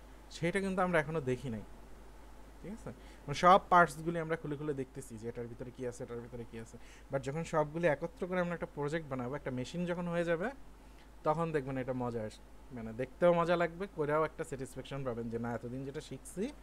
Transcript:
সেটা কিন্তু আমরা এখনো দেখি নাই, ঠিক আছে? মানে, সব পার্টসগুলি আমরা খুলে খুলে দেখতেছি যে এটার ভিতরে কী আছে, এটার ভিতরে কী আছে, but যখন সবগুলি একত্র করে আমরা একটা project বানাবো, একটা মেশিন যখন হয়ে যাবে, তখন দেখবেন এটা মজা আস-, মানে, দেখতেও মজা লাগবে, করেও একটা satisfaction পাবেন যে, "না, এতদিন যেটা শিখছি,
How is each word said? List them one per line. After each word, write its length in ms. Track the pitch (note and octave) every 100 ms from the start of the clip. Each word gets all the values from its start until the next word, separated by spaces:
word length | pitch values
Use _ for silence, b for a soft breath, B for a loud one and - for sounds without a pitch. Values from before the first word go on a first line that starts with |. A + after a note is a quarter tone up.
| - - -
সেটা 300 | - E3+ G3
কিন্তু 220 | F#3+ F#3+
আমরা 180 | F3+ E3+
এখনো 220 | D3 D#3+
দেখি 280 | B2+ B2 C#3
নাই, 120 | A2 F#2+ - - - - - - - - -
ঠিক 100 | E3
আছে? 180 | A3+ -
মানে, 440 | - - - -
সব 260 | C#3+ F3+ G3 -
পার্টসগুলি 500 | F3+ E3 D3+ D#3+ E3+
আমরা 160 | D#3+ E3
খুলে 200 | D3 C#3+
খুলে 180 | D3+
দেখতেছি 440 | C3+ B2+ - - A2
যে 120 | A#2
এটার 180 | A#2+ A#2+
ভিতরে 240 | A#2 B2 B2
কী 80 | B2
আছে, 180 | A#2+
এটার 180 | B2 A#2+
ভিতরে 220 | A#2 A#2+ A#2
কী 80 | A2+
আছে, 180 | A2+ A#2+ B B -
but 80 | C3+
যখন 240 | B2+ D3+
সবগুলি 440 | E3 D#3+ D3+ D#3+ E3+
একত্র 400 | C#3 E3+ - F3+
করে 120 | F#3
আমরা 120 | F3
একটা 140 | E3 E3+ D3
project 320 | C#3+ E3 D3
বানাবো, 280 | C3 B2 C#3+
একটা 160 | C#3+
মেশিন 340 | B2+ B2+ E3+ F3
যখন 220 | F3 F3
হয়ে 160 | E3+
যাবে, 260 | E3+ E3 G#3+ C#4 - B B B B -
তখন 280 | D3+ D#3 E3
দেখবেন 260 | D#3 C3 C3+
এটা 160 | B2
মজা 300 | B2+ A#2+ A#2
আস-, 520 | G#2+ - - - - B2
মানে, 180 | A2+
দেখতেও 400 | A2 C3 - F3
মজা 220 | F3 E3+ F3
লাগবে, 320 | E3+ E3+ G3 -
করেও 280 | D3 D#3
একটা 200 | D#3 -
satisfaction 600 | D#3+ C3 C3 E3+ - C#3
পাবেন 260 | C3 A#2 A#2
যে, 100 | A2+
"না, 140 | A#2+
এতদিন 320 | A#2 A#2+ B2+ C3+
যেটা 160 | D3
শিখছি, 480 | - C3+ - - B3 C#4+